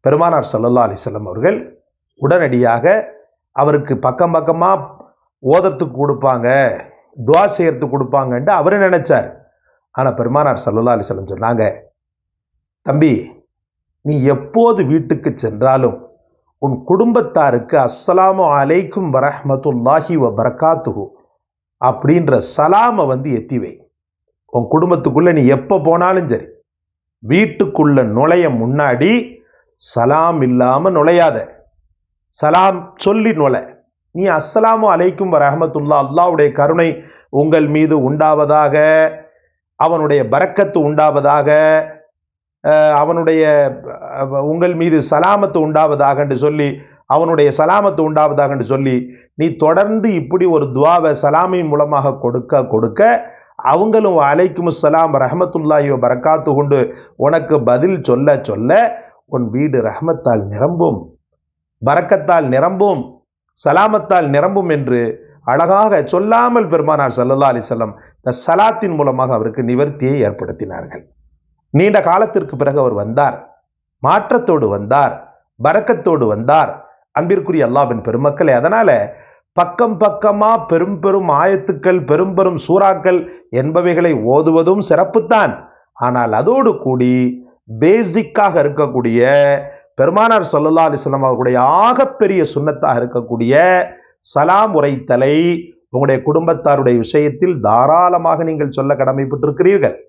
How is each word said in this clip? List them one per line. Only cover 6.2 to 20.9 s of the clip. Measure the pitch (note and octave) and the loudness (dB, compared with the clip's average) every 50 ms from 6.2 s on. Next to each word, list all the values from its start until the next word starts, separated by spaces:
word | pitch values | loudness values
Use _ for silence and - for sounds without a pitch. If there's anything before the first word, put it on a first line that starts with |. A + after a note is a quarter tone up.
| B2 C3+ B2+ A#2+ A#2 A#2+ C3 C#3 C3+ A#2 F#2 - - - - _ _ _ _ C#3+ | 0 0 0 0 0 0 2 2 2 0 -2 -6 -12 -18 -20 _ _ _ _ -8
துஆ | A#2+ A#2+ D3+ F3 G3+ G3+ G3+ | -2 2 2 4 2 2 0
செய்யறதுக்கு | - F3 E3 D3+ C3 D3+ B2 B2 | 0 -2 -2 0 -2 -6 -4 -4
கொடுப்பாங்கன்ட்டு | C#3 C3 A#2 C3 C#3 C3+ B2+ B2 B2 C3+ G3+ G3+ E3+ | -4 -4 -2 -2 -2 -2 -2 -4 -2 0 0 0 2
அவரு | D3 F3+ G3+ G3+ | 2 0 2 2
நினைச்சார். | G3 F#3 F3+ E3+ - - D3+ A2+ F2 - - - _ _ _ _ _ _ _ _ _ _ _ | 2 2 0 0 0 0 0 0 0 -4 -14 -20 _ _ _ _ _ _ _ _ _ _ _
ஆனா | - C3+ C3 | -2 -2 -2
பெருமானார் | - - C#3+ A#2 C3 D3 D3+ C#3 A#2+ - - | -2 -2 -4 -2 0 0 0 0 -2 -2 -4
ஸல்லல்லாஹு | A#2+ G2+ A2 A#2 B2 A#2+ | -4 -2 0 0 0 0
அலைஹி | G#2+ F#2+ | 0 -2
வஸல்லம் | - G2 F#2+ G2 F#2+ | -6 -8 -10 -8 -12
சொன்னாங்க, | F#2+ F#2 A2 A2+ A#2+ A2+ A2 G2 - - - _ _ _ _ _ _ _ _ _ _ _ _ _ _ _ _ _ _ _ _ | -10 -6 -4 -2 -2 0 -2 -2 -4 -6 -18 _ _ _ _ _ _ _ _ _ _ _ _ _ _ _ _ _ _ _ _
"தம்பி, | - C#3 D3+ D#3 D3+ B2 - - - - _ _ _ _ _ _ _ _ _ _ _ _ _ _ | -4 0 0 2 2 0 -2 -6 -12 -20 _ _ _ _ _ _ _ _ _ _ _ _ _ _
நீ | C#3+ D3+ C#3+ | -4 -4 0
எப்போது | B2+ C#3 C#3 C3+ - - - A3+ A#3 A#3 A3+ F#3+ - | 0 0 -2 -2 -6 -4 0 2 2 2 2 0 0
வீட்டுக்கு | B2 D3+ D#3+ - - D#3+ - - D#3 - | 0 0 -2 -2 -2 -6 -4 -4 -8 -8
சென்றாலும் | - - - G#2 G#2 B2+ C3+ C3 C3+ B2+ A#2+ - - - - _ _ _ _ _ _ _ _ _ _ | -6 -8 -8 -4 -2 0 2 2 2 0 -2 -4 -6 -16 -20 _ _ _ _ _ _ _ _ _ _
உன் | C#3+ C#3 B2+ B2+ - | -6 -4 -4 -6 -2
குடும்பத்தாருக்கு | - F3+ F#3+ A#3 A#3 A3+ A#3+ A3+ - - E3 D3 C#3 A#2+ A#2+ A#2 - - D3 | -2 0 2 2 2 2 0 -2 0 0 0 2 2 0 -2 -2 0 0 0
'அஸ்ஸலாமு | B2+ A#2+ - - - - F3+ F#3+ F#3+ F#3+ F#3+ F#3+ F3+ D#3 C#3+ C#3+ | 0 0 -4 -6 -4 0 2 2 2 2 2 0 0 0 2 0
அலைக்கும் | C#3 C#3 D#3+ F#3 F#3+ - - G#3 F#3 D#3 C3 | 0 2 0 0 -2 -4 -8 -6 -6 -2 -2
வரஹ்மத்துல்லாஹி | C3 C3 C#3+ D3 - - C#3 C3+ C3+ C#3 D3+ B2+ A#2+ A#2 C3 D3 D#3+ D#3 - E3+ | 0 0 -2 -4 -6 -4 -4 -4 -2 -2 -4 -4 0 0 2 0 0 0 -2 -2
வபரகாத்துஹு' | D3+ C3 A#2 G2 A#2+ A#2 A#2+ B2 - D#3+ D#3+ E3 E3 - A#2 | 0 0 -2 -2 -2 -4 -4 -2 0 0 0 0 0 -4 -8